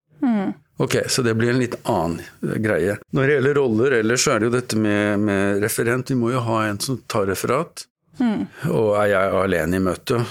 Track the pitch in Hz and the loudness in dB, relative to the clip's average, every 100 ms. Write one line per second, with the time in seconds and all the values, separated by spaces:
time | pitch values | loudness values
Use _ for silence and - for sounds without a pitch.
0 | _ - 269 214 190 - _ - 139 120 | _ -4 0 0 -2 -6 _ -6 -2 0
1 | - - 117 113 120 127 120 - - 101 | 0 0 0 0 0 0 -2 -4 -2 0
2 | 82 85 - - - - 107 87 92 104 | 0 -4 -10 -8 -6 -2 0 0 0 -4
3 | - 147 135 147 135 143 131 110 135 120 | -4 0 2 2 2 2 2 2 2 2
4 | 110 127 151 113 117 123 123 110 107 104 | 2 0 0 2 2 0 -2 -2 0 2
5 | 104 101 104 98 101 101 104 - 117 127 | 0 0 0 0 0 0 -2 -2 0 -2
6 | 123 131 117 131 113 113 107 101 - 120 | 0 0 0 0 0 0 0 -2 -4 -6
7 | - 110 98 95 113 127 170 - - _ | -4 -2 0 0 0 -2 -2 -10 -20 _
8 | _ - 240 202 196 - 160 151 107 104 | _ -2 0 0 -4 -6 -2 2 2 2
9 | 104 98 95 95 95 85 80 92 92 80 | 2 2 2 2 2 0 0 0 0 -2
10 | - 120 113 | -2 -2 -2